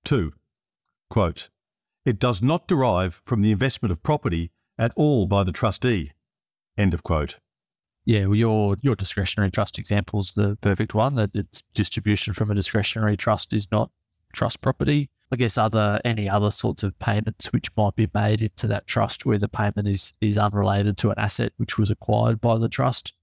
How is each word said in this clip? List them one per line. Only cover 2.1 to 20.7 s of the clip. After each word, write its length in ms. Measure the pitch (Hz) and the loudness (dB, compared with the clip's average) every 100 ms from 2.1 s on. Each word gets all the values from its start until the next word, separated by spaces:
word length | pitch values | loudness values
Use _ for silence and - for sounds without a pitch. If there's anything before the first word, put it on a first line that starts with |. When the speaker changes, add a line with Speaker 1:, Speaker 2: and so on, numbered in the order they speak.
| 110 | 0
Speaker 1:
does 240 | 127 104 | 0 0
not 260 | 123 165 - | 0 0 0
derive 540 | 160 127 90 92 - | 0 2 2 0 -4
from 180 | - 113 | -4 0
the 80 | 104 | 2
investment 400 | 104 135 - 113 | 2 0 -2 -4
of 100 | 85 | -2
property 500 | - 151 - 85 82 _ _ - | 0 0 0 -4 -4 _ _ -4
at 140 | 117 - | -4 2
all 300 | 151 135 101 | 2 2 2
by 160 | 101 | 2
the 100 | 92 | 0
trustee," 600 | - 110 - 127 104 71 _ _ _ _ _ _ - | 0 -2 0 0 0 -4 _ _ _ _ _ _ 0
end 180 | 98 | 0
of 80 | 82 | 0
quote. 360 | - 80 73 - _ _ _ _ _ _ - | 0 -2 -2 -8 _ _ _ _ _ _ 0
Speaker 2:
Yeah, 200 | 107 95 | 2 4
well, 80 | |
your, 420 | 107 113 110 101 98 | 4 4 4 2 2
your 160 | 139 110 | 0 0
discretionary 540 | 95 - 92 - 98 | -2 -2 -2 0 0
trust 280 | 101 101 - | 0 -2 -4
example 400 | - 104 98 104 | -2 -2 0 -4
is 140 | 95 | -2
the 240 | - 101 104 | 0 0 0
perfect 380 | 104 95 107 | 0 0 0
one, 220 | 104 127 135 | 0 0 2
that 200 | 101 104 | 0 -2
its 260 | 95 - _ | -6 -10 _
distribution 580 | - 104 - 107 104 - | -4 -2 -2 0 0 -2
from 180 | 95 104 | -2 0
a 40 | |
discretionary 640 | 104 - 107 98 110 107 104 | 0 0 0 -2 0 0 0
trust 360 | - 107 - | 0 0 0
is 180 | 110 - | -4 0
not 200 | 127 117 _ _ _ _ | -2 -2 _ _ _ _
trust 300 | - - - | -4 -4 -2
property. 480 | 135 - 143 147 139 _ _ | -4 -2 0 0 -2 _ _
I 60 | 123 | -2
guess 220 | 120 123 | 0 2
other, 420 | 110 110 107 101 | 2 2 2 0
any 260 | 117 110 101 | -2 -2 0
other 220 | 104 104 | 2 2
sorts 320 | - - - | 0 -4 -2
of 160 | 98 - | -6 -4
payments 540 | - 104 107 - - | -2 0 -2 -6 -4
which 160 | - - - | -4 -2 0
might 180 | 104 | 0
be 140 | - 110 | 2 0
made 280 | 104 107 110 | 2 0 0
into 260 | 110 - 107 | -2 -4 -4
that 200 | 101 - | -4 -2
trust 400 | - 107 - - | -2 -2 -2 -2
where 120 | 104 | 0
the 100 | 98 | -2
payment 380 | - 110 101 101 | -2 -2 0 0
is, 280 | 98 - - | 0 -2 -2
is 180 | 107 104 | -2 2
unrelated 580 | 104 104 101 | 0 2 2